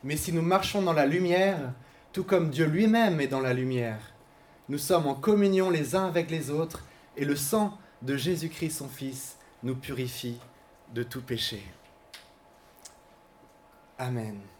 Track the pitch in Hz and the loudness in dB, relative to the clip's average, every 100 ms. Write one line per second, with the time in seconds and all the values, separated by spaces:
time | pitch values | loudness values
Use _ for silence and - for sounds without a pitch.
0 | 135 151 - 165 165 190 190 208 185 160 | -4 -4 -2 0 4 2 2 0 2 4
1 | 139 175 180 180 190 180 131 127 - - | 4 4 4 4 4 0 -6 -10 -16 -20
2 | - - 180 185 165 135 156 156 214 226 | -12 -8 2 2 2 2 2 4 4 6
3 | 226 165 139 135 131 127 127 127 117 110 | 4 4 0 0 0 0 0 0 -2 -4
4 | 110 - - - - - - 143 - 175 | -12 -20 -20 -20 -20 -20 -6 -6 2 2
5 | 147 135 214 208 196 190 190 165 139 180 | 2 0 4 4 6 4 4 2 2 0
6 | 190 170 165 160 139 147 165 - - - | 0 0 0 -4 -2 -2 -2 -6 -16 -20
7 | - - 143 143 143 220 208 - - - | -18 -4 -2 0 2 2 0 -2 -20 -12
8 | 127 139 139 175 160 - 160 156 139 131 | -4 -2 0 -2 -2 -4 -6 -6 -10 -8
9 | 135 131 - - - - 123 131 135 131 | -8 -8 -12 -16 -20 -10 -6 -6 -6 -6
10 | 127 - 123 120 - - - - - 117 | -6 -6 -8 -8 -14 -20 -20 -20 -10 -6
11 | 120 131 123 113 - 107 98 - - - | -6 -8 -6 -4 -4 -6 -12 -20 -20 -20
12 | - - - - _ - - - - - | -20 -20 -20 -20 _ -20 -20 -20 -20 -20
13 | - - _ _ - _ - - - - | -20 -20 _ _ -20 _ -20 -20 -20 -8
14 | 131 123 110 104 98 - | -4 -4 -6 -10 -16 -20